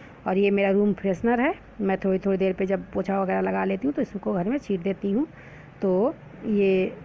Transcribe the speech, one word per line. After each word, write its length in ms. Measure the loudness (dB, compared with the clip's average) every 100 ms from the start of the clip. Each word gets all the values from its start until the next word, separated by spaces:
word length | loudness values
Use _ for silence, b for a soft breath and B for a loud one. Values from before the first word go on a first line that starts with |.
| B B -2
और 120 | 2
ये 120 | 2
मेरा 200 | 4 4
रूम 220 | 4 2
फ्रेशनर 460 | 2 -2 0 0 2
है, 140 | 0 -2 -10 -4
मैं 180 | -2 0
थोड़ी 200 | 0 0
थोड़ी 200 | 0 0
देर 140 | 0
पे 140 | 0 -2
जब 240 | -2 -4
पोछा 280 | -4 -2 -2
वगैरह 180 | 0 0
लगा 220 | 0 0
लेती 220 | -2 0 -2
हूँ 80 |
तो 80 | -2
इसको 300 | -4 -4 -2
घर 140 | -2 0
में 100 | -2
छींट 240 | -2 -2
देती 300 | -2 -2 -2
हूँ। 140 | 0 -2 B B B B -4
तो 320 | 0 2 0 -2 -12 -10 -2
ये 460 | 2 4 2 0 -4